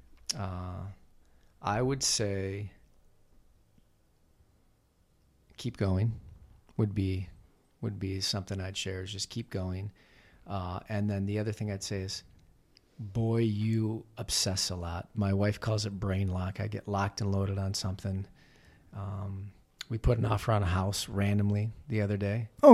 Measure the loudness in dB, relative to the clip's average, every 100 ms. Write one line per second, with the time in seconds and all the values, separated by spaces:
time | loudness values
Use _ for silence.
0 | -20 -14 -10 -8 -8 -8 -8 -10 -12 -14
1 | -20 -20 -20 -20 -20 _ -4 0 0 0
2 | -2 0 0 -2 -4 -6 -10 -14 -20 -20
3 | -20 _ _ -20 -20 _ _ _ _ _
4 | _ _ _ _ _ _ _ _ _ _
5 | _ _ _ _ _ -10 -8 -2 0 2
6 | 0 -2 -10 -20 -20 -20 -10 -2 0 0
7 | -2 -2 -6 -14 -20 _ _ _ -8 -6
8 | -6 -4 -4 -4 -6 -6 -6 -6 -6 -6
9 | -8 -8 -8 -8 -6 -6 -4 -4 -8 -12
10 | -20 -20 -20 -20 -10 -8 -6 -8 -4 -2
11 | 0 0 -2 -2 -2 -4 -4 -6 -6 -6
12 | -6 -8 -12 -20 -20 -20 _ _ _ -14
13 | -6 -2 0 2 2 2 2 2 0 -4
14 | -10 -12 -4 -2 0 0 -2 -4 -6 -8
15 | -6 -2 2 2 2 0 -2 -2 -2 -4
16 | -2 0 0 -2 -4 -4 -6 -6 -4 -2
17 | -2 -2 0 0 0 -2 -2 -2 -4 -4
18 | -4 -4 -6 -14 -20 -20 -20 -20 -16 -10
19 | -8 -6 -8 -8 -12 -16 _ _ -8 0
20 | 2 4 2 0 2 2 4 2 0 -2
21 | -4 0 2 4 4 2 0 -6 -4 0
22 | 0 0 0 -2 -4 8 12